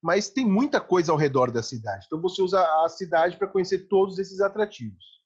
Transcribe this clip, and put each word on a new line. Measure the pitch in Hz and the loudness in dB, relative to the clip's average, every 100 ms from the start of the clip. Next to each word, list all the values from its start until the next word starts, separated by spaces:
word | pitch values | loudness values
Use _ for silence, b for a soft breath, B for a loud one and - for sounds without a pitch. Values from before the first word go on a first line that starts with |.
mas | 165 185 208 | 2 0 0
tem | - 247 | -2 2
muita | 190 285 240 | 2 2 -2
coisa | - 180 165 | 0 0 2
ao | 156 | 2
redor | 151 135 127 | 2 2 2
da | 120 | 0
cidade. | 113 127 104 101 - | -6 -10 -8 -10 -8
Então | 160 | -4
você | 175 180 | -4 -2
usa | 185 190 170 156 | 0 2 2 2
a | 165 | 0
cidade | 165 180 165 170 170 | -2 -2 2 2 0
pra | 196 | -4
conhecer | 190 180 190 - | -2 -2 -4 0
todos | 190 190 185 | 2 2 -2
esses | 190 190 | -8 -2
atrativos. | 196 202 214 - 113 90 - _ | -2 0 -6 -4 -14 -14 -20 _